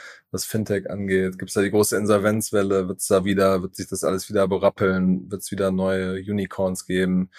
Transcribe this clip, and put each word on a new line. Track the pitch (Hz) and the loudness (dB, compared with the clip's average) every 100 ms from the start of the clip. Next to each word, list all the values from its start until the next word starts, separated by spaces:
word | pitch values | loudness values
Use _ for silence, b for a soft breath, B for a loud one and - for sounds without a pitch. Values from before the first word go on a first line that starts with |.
| B B B | B B B
was | 95 - | -10 -6
Fintech | 110 104 98 - | -4 -2 -2 -4
angeht? | 101 98 95 92 92 | -6 0 0 0 -4
Gibt's | 92 | -6
da | 104 | 0
die | 101 | 2
große | 107 104 98 | 2 2 2
Insolvenzwelle? | 104 104 104 110 - 104 98 98 92 | 2 2 4 0 0 0 2 0 0
Wird's | 95 - | -4 2
da | 98 | 2
wieder, | 95 98 95 95 | 2 2 4 2
wird | 92 - | -2 -8
sich | 95 | -8
das | 95 | -4
alles | 78 - - | -2 -2 -2
wieder | 104 98 | 0 2
berappeln? | 95 98 - 98 92 92 92 - | 2 2 2 0 2 2 0 -2
Wird's | 98 - | -10 -8
wieder | 98 98 | -2 0
neue | 92 95 95 92 | 0 0 0 -2
Unicorns | 95 98 104 95 - 95 92 - | -6 -4 -4 -4 -2 -2 -2 -2
geben? | 92 92 92 92 | 0 2 2 0